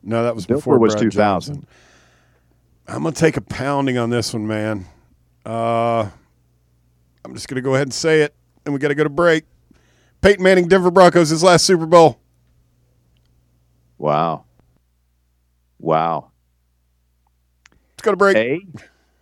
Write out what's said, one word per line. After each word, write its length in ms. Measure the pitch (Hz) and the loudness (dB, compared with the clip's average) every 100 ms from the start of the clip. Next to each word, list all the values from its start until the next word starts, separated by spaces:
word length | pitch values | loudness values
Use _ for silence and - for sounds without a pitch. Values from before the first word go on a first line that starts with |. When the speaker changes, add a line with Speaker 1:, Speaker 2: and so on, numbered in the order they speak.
Speaker 1:
No, 200 | 98 113 | -8 -4
that 100 | 120 | -4
was 140 | 113 92 | -6 -4
Speaker 2:
Dilfer 80 | 135 | -4
Speaker 1:
before 240 | 127 123 | 0 2
Speaker 2:
was 160 | 110 107 | 2 0
Speaker 1:
Brad 80 | |
Speaker 2:
two 80 | 110 | -2
thousand. 440 | 95 104 92 80 73 | 0 0 -2 -6 -14
Speaker 1:
Johnson. 120 | - _ _ _ _ _ _ _ _ _ _ _ - | -18 _ _ _ _ _ _ _ _ _ _ _ -16
I'm 160 | 131 | -10
gonna 100 | 160 | -8
take 240 | - 160 147 | -2 -2 -2
a 40 | |
pounding 580 | - - 131 143 135 123 | -10 -8 -4 -4 -2 -2
on 100 | 117 | -2
this 240 | 120 110 | -4 -4
one, 140 | 113 107 | -8 -6
man. 380 | 107 107 107 92 _ _ _ _ _ - | -6 -6 -8 -12 _ _ _ _ _ -12
Uh, 640 | 113 113 117 117 117 104 - _ _ _ _ _ _ _ _ _ _ | -6 -4 -2 -2 -2 -4 -10 _ _ _ _ _ _ _ _ _ _
I'm 100 | 123 123 | -20 -18
just 120 | - | -10
gonna 140 | 131 | -8
go 140 | 131 131 | -2 -2
ahead 100 | 139 | -4
and 80 | |
say 280 | - 160 156 | -4 0 0
it, 120 | 147 - _ _ 147 | 0 -6 _ _ -8
and 80 | |
we 60 | 143 | -4
gotta 160 | 143 143 | -4 -2
go 80 | |
to 80 | 151 | -2
break. 320 | 143 175 160 - _ _ _ _ _ _ _ | 0 2 2 -2 _ _ _ _ _ _ _
Peyton 200 | 190 202 | 2 4
Manning, 260 | 185 185 175 | 4 4 4
Denver 220 | 190 180 | 2 4
Broncos, 400 | 175 180 175 156 | 6 6 6 2
his 140 | 160 | 2
last 220 | 185 170 - | 4 4 4
Super 200 | 180 160 | 0 4
Bowl. 340 | 170 160 - _ _ _ _ _ _ _ _ _ _ _ _ _ _ _ _ _ _ | 6 6 2 _ _ _ _ _ _ _ _ _ _ _ _ _ _ _ _ _ _
Speaker 2:
Wow. 460 | 73 73 82 80 _ _ _ _ _ _ _ _ _ _ _ _ _ _ | -4 -2 -2 -6 _ _ _ _ _ _ _ _ _ _ _ _ _ _
Wow. 540 | 80 80 82 78 - _ _ _ _ _ _ _ _ _ _ _ _ _ _ _ _ | -4 -2 -2 -6 -10 _ _ _ _ _ _ _ _ _ _ _ _ _ _ _ _
Speaker 1:
Let's 100 | - | -6
go 80 | 220 | -4
to 60 | 190 | 0
break. 180 | 196 170 | 2 2
Speaker 2:
A, 220 | 117 160 196 143 - _ _ _ | -2 -6 -10 -20 -20 _ _ _